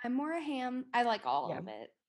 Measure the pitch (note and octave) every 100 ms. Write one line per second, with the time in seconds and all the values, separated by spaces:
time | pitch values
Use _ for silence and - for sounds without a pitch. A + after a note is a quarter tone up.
0 | A#3+ B3+ D4 E4+ D4+ C4+ B3+ B3+ B3+ A#3+
1 | A#3+ G#3+ B2+ C#3 C3 E3 E3+ G#2+ - _